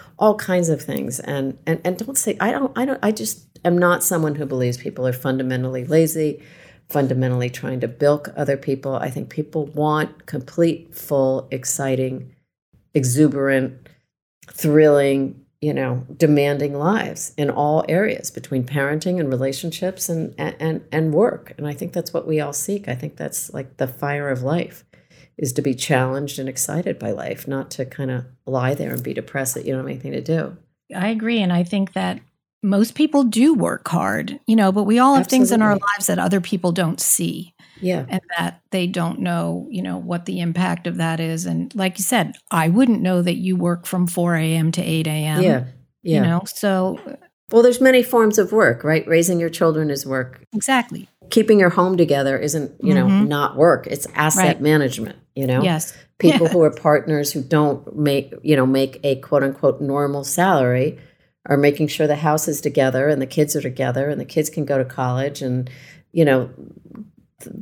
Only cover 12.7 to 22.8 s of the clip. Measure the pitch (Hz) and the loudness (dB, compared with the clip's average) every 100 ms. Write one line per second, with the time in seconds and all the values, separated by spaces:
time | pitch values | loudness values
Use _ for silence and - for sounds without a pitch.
12.7 | _ _ 151 127 127 151 139 135 135 131 | _ _ -2 0 4 4 2 0 0 0
13.7 | - - _ _ _ _ _ - - 156 | -8 -20 _ _ _ _ _ -20 -4 4
14.7 | 151 156 143 139 139 135 - _ - 147 | 6 8 6 4 0 -2 -8 _ -8 -4
15.7 | 139 131 123 127 - 151 147 143 143 143 | -2 -4 -4 -6 0 4 4 4 0 -2
16.7 | 143 160 220 - - - - 143 - 147 | -2 0 0 -2 -8 -10 -4 -2 0 2
17.7 | 160 - 170 214 - - - - 131 123 | 2 2 0 0 -4 -10 -12 -6 -6 -2
18.7 | 143 139 156 185 180 143 127 135 - 170 | -2 -2 -2 -2 -2 -2 -2 -4 -4 -8
19.7 | - 185 185 - 165 160 - 156 - 160 | -6 -6 -6 -6 -6 -6 -8 -8 -6 -6
20.7 | 160 - 156 160 151 240 - - - 147 | -6 -4 -2 0 2 0 -2 -12 -12 -10
21.7 | - 175 175 165 - - 156 143 147 - | -8 -8 -8 -6 -6 -4 -4 -4 -6 -6
22.7 | 202 | -6